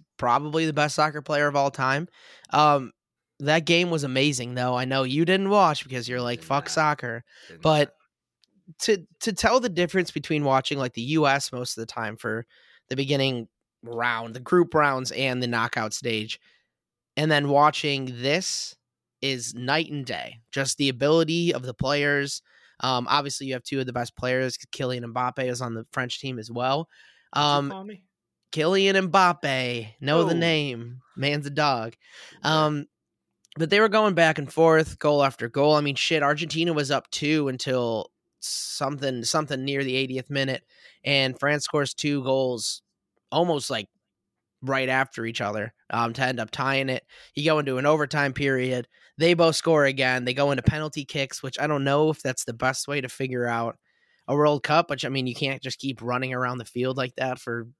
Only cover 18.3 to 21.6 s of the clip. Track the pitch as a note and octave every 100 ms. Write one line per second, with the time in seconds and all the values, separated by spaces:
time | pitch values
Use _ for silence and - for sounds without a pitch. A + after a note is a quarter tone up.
18.3 | D#3+ F#3+ - - - _ _ _ _ C3+
19.3 | C3 A2+ A2 B2+ D3+ E3 D3 B2 F2+ A#1+
20.3 | A#2 _ C3+ C3+ - C#3 B2 C#3 E3 D#3+
21.3 | E3 E3+ D3